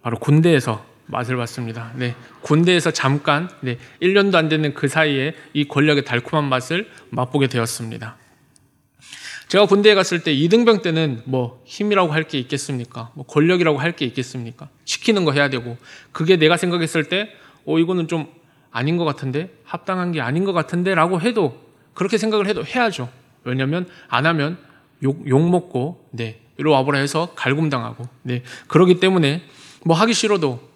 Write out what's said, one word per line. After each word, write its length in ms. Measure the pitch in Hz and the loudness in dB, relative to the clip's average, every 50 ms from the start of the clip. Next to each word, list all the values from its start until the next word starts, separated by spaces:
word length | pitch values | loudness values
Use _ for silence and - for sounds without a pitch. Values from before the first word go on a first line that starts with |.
바로 160 | _ 120 117 | _ -6 -6
군대에서 640 | 113 - 143 147 156 160 175 160 135 123 123 110 104 - _ _ _ _ | -4 0 2 4 4 6 6 4 4 2 -2 -6 -6 -8 _ _ _ _
맛을 320 | - - 131 123 113 127 | -8 -6 -6 -4 -4 -4
봤습니다. 540 | 123 120 113 - - 120 113 110 117 113 113 120 | -4 -6 -8 -8 -10 -10 -10 -10 -12 -14 -14 -8
네, 200 | 127 127 123 117 - - - - - | -6 -6 -6 -6 -10 -16 -20 -20 -18
군대에서 500 | - - 151 156 175 185 185 175 - 170 | -2 2 2 4 4 4 4 2 2 0
잠깐, 580 | 156 - - 135 139 143 - 151 147 147 175 180 - - | -2 0 0 0 0 0 0 0 0 0 -2 -8 -12 -10
네, 160 | - 127 120 123 - - - _ | -8 -8 -8 -8 -12 -20 -10 _
일 140 | 170 185 196 | -2 2 2
년도 240 | 202 196 196 185 | 4 2 4 4
안 120 | 165 160 156 | 2 2 2
되는 240 | 156 156 156 147 127 | 0 0 0 -2 -2
그 140 | - - | -2 -4
사이에 480 | 135 - 160 160 151 143 135 131 151 - - - - _ | -2 0 0 0 0 0 -2 -2 -4 -6 -10 -20 -8 _
이 120 | 147 147 | -4 -4
권력의 380 | 143 - 139 147 156 147 143 - | 0 2 2 2 4 2 2 0
달콤한 460 | - 120 120 - - - 156 147 139 | -2 -4 -4 -4 -2 -2 -2 0 0
맛을 400 | 131 127 123 - 165 185 220 - - - - - | -2 -2 -2 -4 -4 -6 -6 -8 -16 -20 -18 -8
맛보게 360 | - 120 127 123 - 147 135 | -4 -4 -4 -2 0 0 0
되었습니다. 720 | 127 127 123 113 113 - - 120 110 113 113 110 110 - _ _ _ _ _ _ _ _ _ _ _ _ _ _ _ _ _ - - - - - - - - - | 0 0 -2 -2 -2 -6 -10 -10 -12 -12 -12 -14 -16 -16 _ _ _ _ _ _ _ _ _ _ _ _ _ _ _ _ _ -20 -20 -20 -18 -16 -16 -16 -16 -8
제가 180 | _ - 196 208 | _ 4 4 4
군대에 300 | 180 196 202 202 214 208 | 6 4 6 6 6 6
갔을 280 | 196 180 - 180 170 - | 6 2 0 -2 -4 0
때 100 | 175 147 | 0 0
이등병 480 | 135 156 170 202 233 240 233 220 196 | 2 2 4 4 4 6 4 2 2
때는 400 | - 180 160 160 160 151 127 113 - | 0 -2 0 0 0 -2 -2 -6 -6
뭐 360 | 131 127 127 123 120 127 - _ | -4 -4 -2 -4 -4 -8 -16 _
힘이라고 460 | - - - 208 208 208 196 180 160 | -20 -8 -4 -2 0 2 2 2 2
할 120 | 147 160 156 | 0 -2 -2
게 160 | - - 139 | -2 -6 -6
있겠습니까? 720 | 120 - 147 139 - - 139 123 120 - - 117 117 117 _ | -6 -4 -6 -8 -6 -6 -8 -8 -8 -10 -12 -16 -16 -14 _
뭐 120 | - - | -20 -18
권력이라고 520 | - - 151 156 170 185 180 180 160 147 135 | -2 0 2 4 4 2 2 2 2 0 0
할 160 | 147 170 170 | -2 -4 -4
게 100 | - 147 | -4 -6
있겠습니까? 640 | 120 113 135 123 - - 127 117 113 117 - 147 147 _ _ _ | -4 -4 -6 -8 -8 -8 -12 -12 -12 -14 -18 -20 -20 _ _ _
시키는 400 | - - - - - 220 202 175 | -8 -8 -4 0 0 0 2 2
거 60 | 151 135 | 2 2
해야 160 | 143 143 139 | 2 2 2
되고, 280 | 131 123 117 120 117 - - - - - - _ | 0 -4 -6 -8 -12 -12 -16 -20 -20 -20 -20 _
그게 260 | _ - 160 160 190 | _ -4 2 2 4
내가 200 | 170 156 156 175 | 6 6 4 4
생각했을 480 | 165 185 180 175 175 165 156 - 165 147 - | 4 2 -2 0 -2 -2 -2 -2 -2 -2 -2
때, 220 | 180 190 214 220 - - - - _ _ _ | -2 -4 -4 -6 -12 -20 -20 -20 _ _ _
"어, 120 | 143 156 | -2 0
이거는 300 | 165 165 165 185 180 165 | 0 2 2 0 -2 -2
좀 200 | 160 170 160 147 - _ _ _ _ _ _ _ _ - | -2 -4 -6 -6 -8 _ _ _ _ _ _ _ _ -6
아닌 220 | 117 127 151 170 | -4 -2 -2 0
것 80 | 175 170 | 0 -2
같은데? 500 | 151 139 - 139 135 123 147 175 185 - _ _ | -4 -4 -6 -8 -6 -6 -6 -8 -8 -16 _ _
합당한 480 | - - 170 _ - 190 185 180 180 170 | -12 -12 -10 _ -6 -6 -4 -4 -4 -4
게 80 | 156 | -4
아닌 240 | 120 120 139 170 190 | -4 -2 -2 -2 -2
것 80 | 196 180 | 0 0
같은데?"라고 680 | 170 151 - 175 175 180 196 190 165 160 175 185 175 | -2 -2 -2 -4 -2 -2 0 2 2 2 2 0 0
해도, 420 | 165 240 233 220 175 131 - - - _ _ _ _ _ _ | -2 -2 0 0 -2 -2 -4 -8 -20 _ _ _ _ _ _
그렇게 240 | - 180 196 226 | -6 -2 0 0
생각을 300 | 208 208 220 214 214 196 | 0 0 0 0 0 0
해도 180 | 196 220 - - | 0 -2 -4 -4
해야죠. 440 | - - 254 240 220 180 - 123 123 - _ _ _ _ _ _ | -4 -2 0 0 0 -2 -4 -10 -10 -12 _ _ _ _ _ _
왜냐면 420 | 127 127 131 135 135 156 180 185 180 - - - | -4 -2 -2 -2 -2 -2 -4 -6 -8 -12 -20 -8
안 180 | _ - 120 139 | _ -2 2 2
하면 320 | 165 165 156 143 156 180 180 - - _ _ _ _ _ _ - | 2 2 2 -2 -4 -4 -10 -16 -20 _ _ _ _ _ _ -2
욕, 240 | 135 143 170 - | -2 -2 -2 -2
욕 220 | 143 127 139 165 170 | 2 4 4 4 4
먹고, 580 | 180 175 180 - - 127 123 160 175 _ _ _ | 2 2 0 -2 -4 -4 -4 -4 -8 _ _ _
네, 280 | - 113 117 110 107 - _ _ _ | -10 -8 -8 -8 -10 -14 _ _ _
"이리 120 | - 143 156 | -4 2 2
와보라." 300 | 151 135 131 143 143 139 | 4 4 4 2 0 0
해서 340 | 139 143 - 160 170 175 - | -2 -2 -2 -4 -4 -4 -8
갈굼당하고, 720 | - - 127 139 151 165 151 139 123 113 117 117 - 120 123 _ _ | -4 -2 0 0 2 0 0 -2 -4 -6 -8 -10 -12 -14 -16 _ _
네, 220 | _ 123 123 120 - - - - - _ | _ -6 -6 -6 -8 -12 -20 -20 -14 _
그러기 320 | - 156 185 180 180 180 | 4 4 6 6 6 4
때문에 420 | 190 190 190 180 156 135 147 175 - - - - - - - _ - | 4 2 2 2 2 2 0 -2 -8 -16 -20 -20 -20 -20 -20 _ 0
뭐 140 | 165 165 | 0 2
하기 160 | 160 214 226 226 | 4 4 2 2
싫어도 520 | - - 214 208 185 156 135 123 120 - - _ | 0 0 0 0 0 0 -2 -4 -6 -12 -20 _